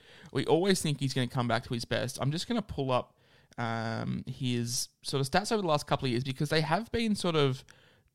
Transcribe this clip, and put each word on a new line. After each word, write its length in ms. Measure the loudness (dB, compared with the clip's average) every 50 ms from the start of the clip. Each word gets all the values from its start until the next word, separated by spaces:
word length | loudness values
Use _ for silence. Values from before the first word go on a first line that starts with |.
| -20 -20 -20 -20 -14 -6
we 140 | -4 -2 2
always 360 | 4 4 4 6 4 2 2
think 180 | 2 0 0 0
he's 140 | 0 -2 0
gonna 140 | 0 -2 0
come 200 | 0 0 0 2
back 160 | 2 0 0
to 100 | -2 -4
his 120 | -4 -2
best. 320 | -2 -2 -2 -2 -2 -4 -2
I'm 100 | -2 -2
just 160 | -2 -2 -2 -2
gonna 140 | -2 -4
pull 300 | -4 -4 -4 -4 0 0
up, 240 | 0 0 0 -2 _ _ _ _ _ -20 _ _ -8 -6
um, 640 | -4 -2 -2 -2 -2 -4 -4 -4 -4 -4 -4 -4 -6 -8
his 640 | -8 -4 -2 0 0 0 0 -2 -2 -4 -4 -6 _ _
sort 200 | -8 -4 -2 -2
of 80 | 0 0
stats 220 | 0 0 0 2
over 100 | 0 0
the 60 | 2 2
last 200 | 0 0 0 0
couple 180 | -2 0 0
of 60 | 0
years, 120 | 0 0 0
because 260 | -2 -4 -2 -2 0
they 120 | 2 2
have 300 | 2 2 0 0 -2 -2
been 240 | -2 -2 0 0 0
sort 200 | 0 0 2 4
of 280 | 4 4 4 2 -2 -6 -14 -20 -20 -20 -20 _ _ _ _